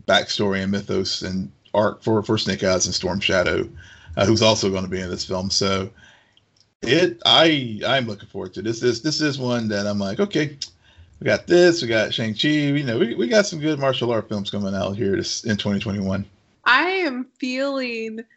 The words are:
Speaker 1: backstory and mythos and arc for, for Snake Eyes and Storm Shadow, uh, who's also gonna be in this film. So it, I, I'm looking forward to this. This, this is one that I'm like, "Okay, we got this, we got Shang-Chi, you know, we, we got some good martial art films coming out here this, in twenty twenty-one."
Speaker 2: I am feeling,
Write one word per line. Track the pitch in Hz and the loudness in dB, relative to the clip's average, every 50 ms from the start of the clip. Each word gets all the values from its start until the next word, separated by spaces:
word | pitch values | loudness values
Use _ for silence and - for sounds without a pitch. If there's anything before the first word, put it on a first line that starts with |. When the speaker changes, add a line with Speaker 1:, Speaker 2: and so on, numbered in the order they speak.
| - - | 0 2
Speaker 1:
backstory | 98 101 92 - - - 107 101 95 95 95 | 2 2 2 0 -2 -2 0 0 0 0 0
and | 98 | -2
mythos | 101 98 98 - 101 95 95 - - - | -2 -2 -4 -2 -2 -2 -2 -2 -4 -6
and | 87 90 92 95 98 101 - _ _ - - | -6 -6 -4 -6 -6 -8 -10 _ _ -4 0
arc | 101 107 104 - - | 2 2 2 0 -2
for, | - 113 110 104 101 | -2 0 0 2 2
for | - 110 107 | 0 0 0
Snake | - - 95 95 101 | 0 -2 -2 0 2
Eyes | 95 92 90 - 90 | 2 2 2 0 -2
and | 87 | -2
Storm | - - 87 87 101 | -2 -2 -2 -2 -2
Shadow, | - - 95 92 87 82 85 - - - - - - - - - - - - - | 0 2 2 2 2 2 2 0 -2 -4 -8 -16 -20 -20 -20 -20 -20 -6 -2 2
uh, | 98 | 4
who's | 98 113 107 | 4 4 6
also | 110 110 107 - - 98 | 6 4 4 4 2 0
gonna | 95 95 92 90 | -2 -2 -4 -4
be | 92 92 | -6 -6
in | 92 87 | -6 -6
this | 92 98 - | -6 -8 -6
film. | - 95 92 95 98 | -6 -4 -4 -4 -2
So | - - 101 98 95 95 95 98 - - - - - _ _ _ _ _ _ _ _ _ _ _ _ _ | -2 0 0 0 0 0 -2 -4 -8 -16 -20 -20 -20 _ _ _ _ _ _ _ _ _ _ _ _ _
it, | - 113 131 165 185 175 170 - - | -2 2 2 4 4 2 0 0 0
I, | - 120 139 160 165 156 139 127 113 107 101 73 104 | 4 4 6 6 6 4 2 -2 -4 -6 -4 -2 0
I'm | 131 135 120 110 | 0 0 0 -2
looking | 101 98 - - | -6 -10 -12 -14
forward | - 98 92 92 - | -10 -10 -10 -10 -8
to | - | -6
this. | 101 110 113 113 | -4 -4 -2 0
This, | 123 123 113 - | 0 0 0 0
this | - 156 151 - | -2 -4 -2 0
is | 151 147 131 139 | -2 -2 -2 -2
one | 127 123 120 120 113 107 | -2 -2 -2 -2 -2 -2
that | 104 101 101 104 | -2 -2 -2 -2
I'm | 101 101 | -2 -2
like, | 101 98 101 - | -2 -4 -2 -2
"Okay, | 202 202 - 151 151 147 147 - - - _ _ _ _ _ - - - - - | -2 0 0 0 -2 -2 -4 -10 -14 -16 _ _ _ _ _ -20 -20 -20 -14 -6
we | - | 0
got | 117 107 98 - - | 0 0 0 2 4
this, | 175 175 175 175 170 - | 6 6 8 6 6 4
we | 131 113 | 0 0
got | 113 110 104 - - | 2 2 2 0 -2
Shang-Chi, | - 117 110 107 - - 151 | -2 -2 -4 -2 -2 0 0
you | 151 151 143 143 143 147 147 | 2 2 2 0 0 0 0
know, | 123 110 123 | 0 0 0
we, | 190 233 - | 0 0 0
we | 175 214 240 | -2 0 2
got | 233 214 196 - | 4 4 2 2
some | 175 156 | -2 -4
good | 147 156 151 139 | -2 -2 -2 0
martial | 139 135 127 - 123 117 | 0 0 0 0 0 0
art | 117 110 104 - | 0 0 -2 -4
films | 110 101 98 - | -4 -6 -4 -4
coming | - 101 101 98 98 | -4 -4 -4 -2 -2
out | 95 101 95 101 | -2 -2 -2 -2
here | 104 - 98 98 | -2 0 0 0
this, | 95 95 - - - - | 0 -2 -4 -6 -4 -2
in | - 107 98 | 0 0 0
twenty | - 107 101 98 | 0 0 -2 -2
twenty-one." | - - 98 104 95 95 95 98 101 - _ _ _ _ _ _ - | -2 -2 -4 -2 -2 -2 -2 -4 -4 -8 _ _ _ _ _ _ 0
Speaker 2:
I | 226 247 269 320 | 2 4 4 4
am | 359 381 381 359 294 254 247 254 - _ - | 2 0 -2 -2 -2 -4 -6 -8 -10 _ -8
feeling, | 262 254 254 262 277 277 277 269 254 240 233 226 226 226 220 220 233 _ _ | -6 -6 -4 -4 -4 -4 -2 -4 -4 -4 -6 -6 -8 -8 -10 -12 -14 _ _